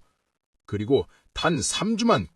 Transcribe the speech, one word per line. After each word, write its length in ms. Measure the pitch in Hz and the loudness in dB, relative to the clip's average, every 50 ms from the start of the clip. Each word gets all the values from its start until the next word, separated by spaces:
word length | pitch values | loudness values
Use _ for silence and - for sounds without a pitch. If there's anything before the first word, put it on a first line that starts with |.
| _ _ _ _ _ _ _ _ _ _ _ _ _ | _ _ _ _ _ _ _ _ _ _ _ _ _
그리고 420 | - 107 98 104 104 139 107 90 - _ _ _ _ _ | -8 -6 -6 0 2 2 2 0 -2 _ _ _ _ _
단 260 | - - 175 170 127 | -4 -2 0 0 0
삼 380 | 98 - - - 185 214 233 196 | -2 -4 -2 -2 -2 -2 -2 0
주만 280 | 233 233 196 127 85 - - | 2 2 2 2 0 -4 -10